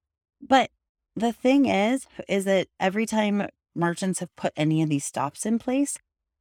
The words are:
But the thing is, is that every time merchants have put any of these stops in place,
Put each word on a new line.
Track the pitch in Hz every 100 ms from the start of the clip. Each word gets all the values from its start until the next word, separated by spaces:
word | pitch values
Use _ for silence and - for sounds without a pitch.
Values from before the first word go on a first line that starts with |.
| _ _ _ _
But | - 269 226 _ _ _ _ -
the | 233
thing | 226 254 277 247
is, | 190 208 262 - - -
is | 196 190
that | 190 - -
every | 185 202 226
time | 220 208 202 - - _ -
merchants | 170 170 190 175
have | 175 -
put | 185 -
any | 151 160
of | 156
these | 143 -
stops | - - - 220
in | 226
place, | - 262 285 - - _ _ _